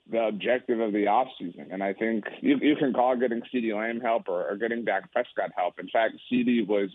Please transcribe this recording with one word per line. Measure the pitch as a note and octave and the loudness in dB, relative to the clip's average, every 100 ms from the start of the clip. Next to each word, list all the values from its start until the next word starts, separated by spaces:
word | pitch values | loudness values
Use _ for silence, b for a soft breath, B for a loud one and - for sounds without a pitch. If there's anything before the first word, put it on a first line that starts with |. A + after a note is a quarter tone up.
| - | -6
the | A2+ A2+ | -2 0
objective | G#2+ A2 B2 - A#2 | -2 0 -2 0 0
of | A2+ | 0
the | G#2 G2+ | 2 4
offseason. | G#2+ C3 - F#2 - C#2+ | 2 2 -4 -12 -12 -10
And | F#2 | -6
I | G2 | -4
think | G2 A2+ A2+ G2+ - | -2 -2 -2 -4 -2
you, | - C#3 | 2 4
you | C#3 D3+ | 4 2
can | C#3+ | 2
call | A#2+ B2 B2+ | 2 2 2
getting | B2 A#2 B2 | 0 -2 -4
CeeDee | B2+ A2+ G#2 | -4 -2 -2
Lamb | A2 A#2 | -4 -4
help | A#2+ A2+ G2 | 0 -2 0
or, | F2+ D#2+ | -2 -2
or | G2+ | -2
getting | A2+ A#2 A2 | -2 -2 -2
Dak | G2 F#2 | -2 -2
Prescott | - - - F#2+ F#2 | -4 -2 -4 -4 -2
help. | F2+ - | -2 -2
In | F2+ | -2
fact, | A#2 A2 F#2 - | 0 0 -2 -2
CeeDee | B2 A#2+ A#2+ G2 | 0 2 2 2
was, | G#2 G2 | 0 0